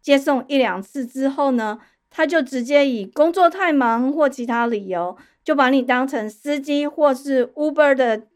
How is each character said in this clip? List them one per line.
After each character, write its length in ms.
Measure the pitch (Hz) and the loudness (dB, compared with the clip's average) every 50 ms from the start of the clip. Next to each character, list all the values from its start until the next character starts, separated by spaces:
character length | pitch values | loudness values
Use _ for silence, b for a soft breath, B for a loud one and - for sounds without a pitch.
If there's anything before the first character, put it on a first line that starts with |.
接 160 | - 294 277 277 | 0 2 2 2
送 260 | 269 311 277 247 254 - | 2 0 -2 -2 -2 -2
一 100 | 294 269 | 0 0
两 240 | 247 208 180 185 | 0 0 -2 -6
次 240 | 196 - - 285 247 | -10 -12 -10 -10 -10
之 240 | 240 - 262 269 269 | -10 -6 -4 -4 -2
后 220 | 269 302 285 277 | -2 0 -2 0
呢， 280 | 254 233 220 214 214 220 b b b b b _ | 0 0 -2 -4 -8 -10 b b b b b _
他 160 | - - 320 | -4 -2 -2
就 160 | 285 339 320 | 2 2 0
直 200 | 269 - 269 254 | 0 0 -4 -6
接 240 | 233 247 285 285 285 | -2 2 4 4 4
以 200 | 277 247 220 190 | 4 0 -4 -6
工 260 | 190 - 302 294 339 | -6 0 2 2 2
作 160 | 339 381 359 339 | 4 4 2 2
太 240 | 349 381 381 349 | 2 2 -2 0
忙 400 | 302 277 254 233 226 233 254 269 | 2 2 2 2 2 0 0 -2
或 160 | 285 320 302 277 | 0 0 0 0
其 160 | 277 - 240 | 0 -4 -6
他 200 | 233 233 233 240 | -4 -2 -2 0
理 220 | 233 240 208 202 190 | -2 -2 -4 -6 -4
由， 280 | 185 170 175 180 202 b b b b b b | -4 -4 -4 -4 -6 b b b b b b
就 100 | - 302 | -2 2
把 140 | 277 269 254 | 2 2 2
你 140 | 269 269 | 2 2
当 260 | 247 247 247 247 262 269 | 0 0 0 -2 -2 -2
成 200 | 302 240 214 311 | -4 -6 -6 -8
司 280 | - _ - 294 294 285 | -10 _ -6 -4 -4 -4
机 280 | 277 302 285 285 294 | -2 -2 -2 -2 -2
或 260 | 285 294 330 302 285 | -4 -2 0 2 2
是 360 | 262 254 277 285 269 254 240 247 | 2 0 -4 -2 0 0 0 -2
Uber 460 | - 302 294 302 285 302 302 285 277 | -2 -4 -4 -2 2 4 4 4 4
的 280 | 262 254 233 220 214 226 _ _ | 2 2 0 0 -2 -6 _ _